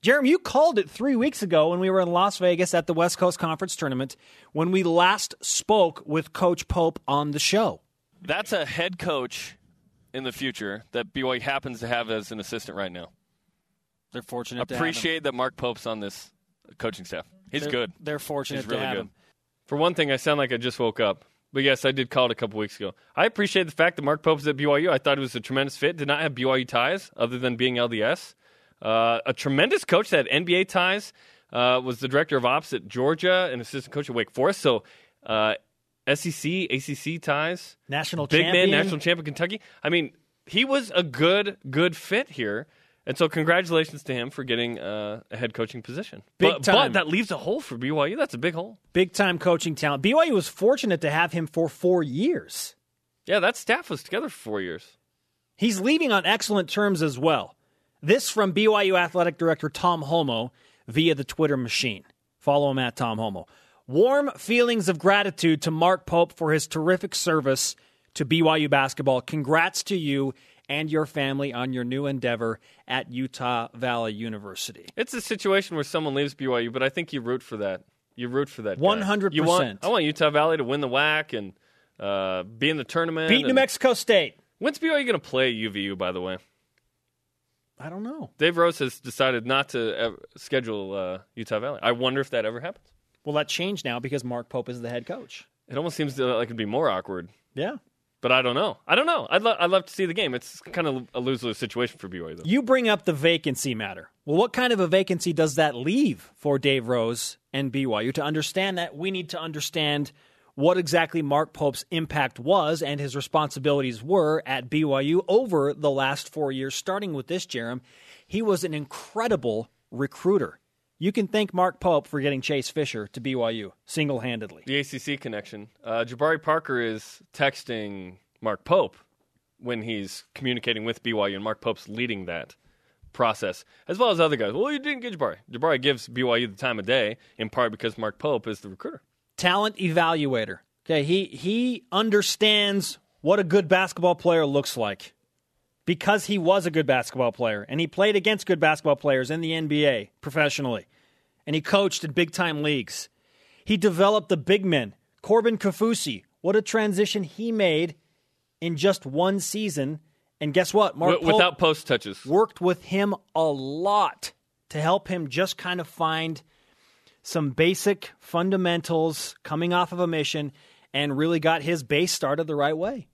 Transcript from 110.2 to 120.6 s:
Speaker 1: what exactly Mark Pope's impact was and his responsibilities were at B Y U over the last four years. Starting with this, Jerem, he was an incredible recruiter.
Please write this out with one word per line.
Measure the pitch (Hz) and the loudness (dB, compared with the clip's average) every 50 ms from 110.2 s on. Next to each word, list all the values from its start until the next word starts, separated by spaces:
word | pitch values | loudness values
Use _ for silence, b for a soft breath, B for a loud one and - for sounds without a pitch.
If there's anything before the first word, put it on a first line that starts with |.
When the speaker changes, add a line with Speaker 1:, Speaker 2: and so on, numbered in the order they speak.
| b b b b b b b | b b b b b b b
Speaker 1:
what | - 139 170 180 185 | 2 4 4 4 4
exactly | 175 143 151 170 165 160 - 170 | 0 2 2 2 2 2 0 -4
Mark | 156 143 139 147 160 - _ | 0 2 2 2 2 0 _
Pope's | - - 143 123 - - _ | -2 -2 -2 -2 -2 -10 _
impact | - 165 160 147 - 151 139 131 _ - | -4 -4 -4 -2 -2 -2 -2 -2 _ -6
was | 120 139 190 202 160 151 165 156 156 | 0 2 2 4 4 2 0 -2 -2
and | 139 143 143 | -4 -4 -4
his | 143 139 117 | -6 -6 -6
responsibilities | 139 131 - - 156 151 147 - - 131 147 143 143 135 127 117 110 110 | -6 -8 0 0 0 0 0 -4 -2 0 2 2 2 2 -2 -4 -6 -2
were | 147 185 202 160 151 156 160 - | 2 2 4 4 4 2 0 -2
at | 123 131 131 123 120 | -2 -4 -4 -4 -2
B | 151 156 156 | 0 0 2
Y | 147 135 135 | 2 2 0
U | 139 143 160 180 175 - | 2 2 2 0 2 4
over | 185 220 269 233 185 156 139 143 143 | 2 2 4 4 2 2 2 2 0
the | 143 151 147 | 0 0 0
last | 139 135 135 131 139 139 - - | 2 2 0 0 0 -4 -6 -10
four | - 156 151 135 | -6 -4 -4 -2
years. | 135 131 131 135 131 | -2 -4 -6 -6 -8
Starting | - - - 185 202 208 190 160 | -8 -4 -4 -4 -4 -4 -6 -6
with | 139 127 - | -8 -6 -6
this, | - 185 - - | -6 -6 -6 -6
Jerem, | - 123 117 117 123 127 b b b b b b b b b b | -8 -6 -6 -6 -8 -8 b b b b b b b b b b
he | - 202 | -4 -2
was | 226 214 196 165 165 | 0 2 0 0 0
an | 175 156 | -4 -4
incredible | 151 147 - - - - - - 214 226 240 220 151 123 120 107 110 113 _ _ _ _ _ | -6 -8 -8 -12 -18 -18 -10 -4 -2 0 0 0 0 0 -2 -2 -2 -4 _ _ _ _ _
recruiter. | - 117 139 135 - - - 175 202 190 131 - - _ | -6 -4 -4 -4 -4 -2 0 2 2 2 2 -2 -6 _